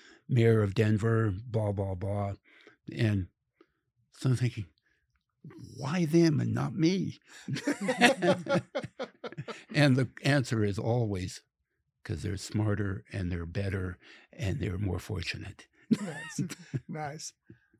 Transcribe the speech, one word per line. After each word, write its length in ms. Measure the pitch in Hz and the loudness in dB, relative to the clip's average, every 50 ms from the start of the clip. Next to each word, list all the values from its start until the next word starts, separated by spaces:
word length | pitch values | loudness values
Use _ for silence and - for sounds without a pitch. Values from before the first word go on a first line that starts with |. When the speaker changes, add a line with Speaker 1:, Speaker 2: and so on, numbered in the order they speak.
| - - - - _ - | -20 -20 -20 -20 _ 0
Speaker 1:
mayor 340 | 143 120 113 113 113 110 104 | 2 6 6 8 8 6 4
of 100 | 98 95 | 2 2
Denver, 600 | - 107 107 110 101 98 113 113 110 113 107 92 95 117 | 2 4 4 4 4 2 2 2 2 2 0 -2 -4 -8
blah, 280 | 127 107 113 107 104 98 | -4 -4 -2 -2 0 -2
blah, 220 | 98 98 98 95 | -2 -4 -4 -4
blah. 400 | 87 101 98 101 104 101 101 98 - _ _ _ _ - - - _ _ - - | -6 -4 -4 -4 -4 -4 -4 -6 -10 _ _ _ _ -20 -20 -20 _ _ -12 -2
And 320 | - 120 107 104 101 92 - _ _ _ _ _ _ _ _ _ _ _ _ _ _ _ _ _ - | 0 2 2 2 2 -2 -4 _ _ _ _ _ _ _ _ _ _ _ _ _ _ _ _ _ -2
so 120 | - 135 | 0 0
I'm 80 | 127 113 | 2 2
thinking, 300 | 127 120 - - 95 - _ _ _ _ _ _ _ _ _ _ _ _ _ _ _ - - - - - - | 2 -2 -2 -4 -10 -12 _ _ _ _ _ _ _ _ _ _ _ _ _ _ _ -20 -20 -20 -18 -18 -12
"Why 300 | - 143 139 160 185 170 | -8 -6 -4 0 0 0
them 340 | 151 156 170 170 160 156 127 | 4 6 6 6 8 6 4
and 140 | 120 113 107 | 2 0 0
not 200 | 123 139 147 - | 0 -2 -2 0
me?" 440 | - 156 165 185 190 156 - - - _ _ - - - | 2 2 4 4 2 0 -4 -6 -8 _ _ -20 -16 -8
<laughs> 540 | - 135 - - 294 - - 202 196 247 190 240 240 262 185 - - 277 180 165 - 277 269 - - _ 285 - - - _ 262 - - _ - 220 - - - - - - - _ - | -6 -6 -4 -2 -4 -4 -2 -2 -4 2 4 4 4 4 4 2 2 2 2 2 0 0 0 0 -2 _ -8 -8 -8 -10 _ -12 -12 -12 _ -14 -12 -10 -10 -10 -10 -12 -14 -14 _ 2
And 220 | 151 143 143 127 | 4 6 6 6
the 140 | 127 131 - - - - | 4 2 0 -4 -4 0
answer 400 | 139 139 143 120 - 123 113 104 | 2 2 2 2 0 0 0 0
is 140 | 104 98 110 | 0 0 -2
always, 600 | 123 117 117 123 120 104 101 92 92 98 - - - _ _ _ _ _ _ _ _ _ _ _ _ | -2 0 0 0 0 -2 -2 -4 -4 -6 -8 -12 -18 _ _ _ _ _ _ _ _ _ _ _ _
"'Cause 180 | - 98 78 | -8 -8 -6
they're 160 | - 95 95 98 | -4 -4 -6 -6
smarter 680 | - - - 110 104 107 104 101 104 98 95 - - - | -8 -4 -2 0 0 0 0 0 -2 -4 -4 -6 -10 -10
and 200 | - 101 92 87 | -8 -6 -4 -4
they're 140 | 90 85 85 | -4 -6 -6
better 520 | 85 85 101 98 98 95 98 92 92 92 - - - - - - _ | -6 -6 -4 -4 -4 -4 -4 -6 -6 -8 -12 -16 -20 -20 -20 -20 _
and 280 | - - 139 98 95 95 | -12 -6 -4 -4 -4 -4
they're 180 | 95 - 92 95 | -4 -4 -4 -4
more 220 | 104 95 92 95 | -4 -4 -4 -6
fortunate." 680 | - - 104 92 87 - - - 98 92 - - - _ _ _ _ _ | -6 -8 -8 -8 -6 -8 -8 -10 -12 -14 -16 -18 -20 _ _ _ _ _
Speaker 2:
Nice. 520 | 214 - 208 180 151 - 932 960 - - 190 165 - - 170 | 0 0 0 -6 -10 -10 -12 -12 -8 -8 -6 -6 -8 -14 -16
<laughs> 220 | - - - - - | -10 -10 -10 -8 -8
Nice. 460 | 170 156 151 143 147 165 - - - _ _ _ - _ _ _ _ | -10 -10 -8 -10 -10 -12 -14 -16 -16 _ _ _ -20 _ _ _ _